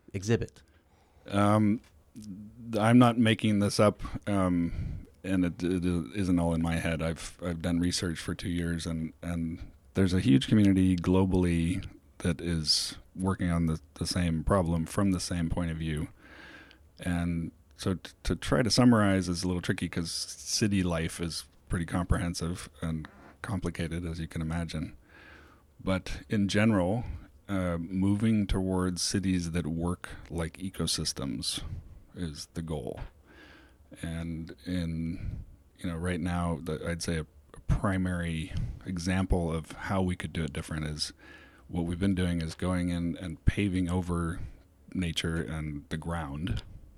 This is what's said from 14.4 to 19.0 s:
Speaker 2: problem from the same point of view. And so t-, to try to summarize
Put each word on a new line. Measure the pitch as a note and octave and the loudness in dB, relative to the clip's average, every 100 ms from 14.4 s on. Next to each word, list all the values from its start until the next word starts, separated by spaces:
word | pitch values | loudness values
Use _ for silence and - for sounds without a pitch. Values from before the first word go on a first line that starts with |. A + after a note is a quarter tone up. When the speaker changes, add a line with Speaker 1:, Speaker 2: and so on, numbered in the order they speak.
Speaker 2:
problem | D2+ G2 E2 E2+ D#2+ | 2 2 4 0 -2
from | - G2+ | 0 2
the | F#2+ | 0
same | - F2 E2 | -2 -2 -2
point | - E2+ | -2 -2
of | D#2+ | -4
view. | D#2+ D2+ D#2 - - - - - - - - - | -4 -4 -6 -10 -20 -20 -20 -20 -20 -20 -20 -8
And | F#2 F2 E2+ E2+ D#2+ - _ - | -4 -2 0 -2 -4 -10 _ -6
so | - | -4
t-, | F2+ - - | -4 -6 -8
to | - F2+ | -4 -2
try | - C#3+ | 2 2
to | A#2+ | 4
summarize | - B2 A2+ | 6 8 8